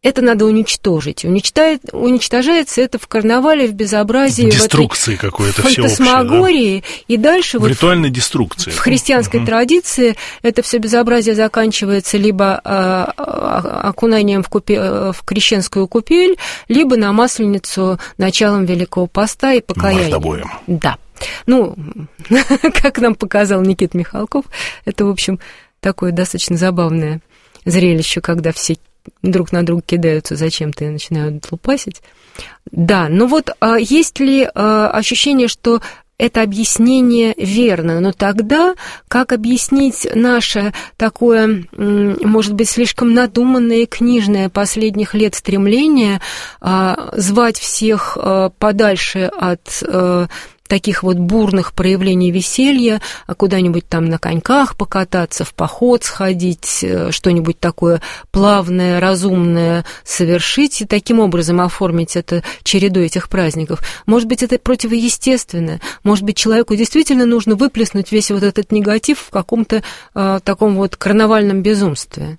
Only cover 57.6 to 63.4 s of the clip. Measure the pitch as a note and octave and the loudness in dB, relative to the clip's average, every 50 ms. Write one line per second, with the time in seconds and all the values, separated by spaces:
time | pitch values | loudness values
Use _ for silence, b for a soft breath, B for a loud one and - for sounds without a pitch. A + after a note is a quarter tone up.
57.6 | - F3 D#3+ - - E3+ E3+ D#3+ B B B B B B - F#3 G3+ G#3 G3+ G3+ | -2 -4 -2 0 0 2 2 0 B B B B B B 0 2 4 4 4 2
58.6 | F#3 E3+ F3+ F3+ F3+ F3+ F3 F3+ F#3 F#3+ F#3+ F3+ F3+ G3 F#3 F3+ F3 E3+ E3+ E3+ | 0 0 0 0 0 2 2 2 2 0 0 0 0 0 2 2 2 2 2 2
59.6 | E3+ E3 E3+ E3+ E3 B B B B - - - F3+ E3 F3 F3+ E3+ - - - | 2 2 0 -2 -4 B B B B -10 -4 -2 0 2 2 0 0 -2 0 0
60.6 | D4 C#4 - - G#3+ G3+ G#3+ G#3 G3+ - A#3 A3+ G#3+ F#3+ E3+ F3 E3 D#3+ F3 F3+ | 0 0 0 -6 -4 -2 -2 -2 0 2 2 2 4 2 2 0 0 2 2 2
61.6 | F3+ F3 - - G3 F3+ E3 E3+ E3 D#3+ - F3 E3 - F3 E3+ B B B B | 2 0 -2 -2 -2 -2 0 -2 -2 -2 -4 -6 -4 -2 -4 -4 B B B B
62.6 | B - - G3 F#3+ G3+ F#3 F#3 F3 D#3+ - F3 - - - F#3+ | B -2 0 2 2 2 2 2 0 0 -2 -6 -6 -4 -2 -2